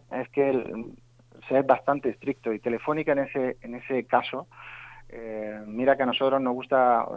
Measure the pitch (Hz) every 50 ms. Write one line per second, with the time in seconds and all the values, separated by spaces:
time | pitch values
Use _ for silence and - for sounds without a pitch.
0 | - - - 127 123 - - 143 139 135 131 123 - - - 110 117 - - -
1 | - _ _ _ - _ - - - - 131 135 135 135 127 - - 139 143 143
2 | - 123 98 - - 139 135 - - 120 110 104 - 120 117 110 - 151 151 160
3 | 151 156 143 139 135 135 - 139 127 127 - - - 117 120 123 - - 135 123
4 | 117 - 127 117 - - 127 135 - - - - - - - - - - - -
5 | - - - 117 113 110 110 107 107 107 107 107 107 107 107 120 127 139 135 131
6 | 135 123 - - 135 135 135 139 131 127 123 131 127 - 139 131 127 123 120 113
7 | - - -